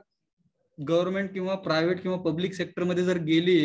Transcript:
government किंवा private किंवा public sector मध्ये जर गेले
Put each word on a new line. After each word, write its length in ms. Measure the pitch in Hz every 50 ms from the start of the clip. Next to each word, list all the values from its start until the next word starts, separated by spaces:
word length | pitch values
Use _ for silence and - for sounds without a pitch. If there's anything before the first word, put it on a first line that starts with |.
| - _ _ _ _ _ _ _ _ _ _ _ _ _ _
government 540 | 160 143 151 165 175 180 185 190 196 196 180 190
किंवा 220 | 190 185 190 190
private 460 | 190 - 170 156 160 165 175 185 180
किंवा 160 | - 185 185 175
public 320 | 180 165 151 170 180 196 185
sector 300 | - 170 - - - 180
मध्ये 200 | 180 175 180 180
जर 120 | 185 180 175 160
गेले 340 | 156 160 165 175 180 180 160